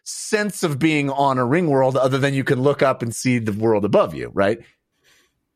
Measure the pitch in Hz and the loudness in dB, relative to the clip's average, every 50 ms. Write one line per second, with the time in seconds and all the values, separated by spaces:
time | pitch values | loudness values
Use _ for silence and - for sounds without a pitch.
0 | _ - - - - - 220 214 208 208 - - 196 160 143 123 156 160 156 147 | _ -16 -14 -14 -6 -4 -2 -2 -2 -4 -4 -4 -4 -2 -2 0 0 0 2 0
1 | 139 139 135 139 139 139 131 127 123 120 147 180 180 151 139 135 131 131 127 131 | 0 -2 -2 0 0 2 2 0 0 2 2 2 2 2 2 2 2 2 2 2
2 | 131 131 135 135 135 139 139 135 127 - 139 123 131 143 139 - 147 131 131 - | 2 2 2 0 0 0 0 -2 -2 0 0 2 2 0 2 2 2 0 0 0
3 | 131 117 110 - - 127 123 120 113 107 101 104 110 113 110 101 101 101 156 208 | -4 -8 -6 -4 -2 0 0 0 0 -2 -2 0 0 2 2 2 2 2 4 2
4 | 180 - 76 65 60 58 - 92 98 101 117 - - _ _ _ _ _ _ _ | 2 2 -2 -8 -10 -6 -2 0 0 0 0 -4 -8 _ _ _ _ _ _ _
5 | _ _ _ _ _ _ _ _ _ _ _ | _ _ _ _ _ _ _ _ _ _ _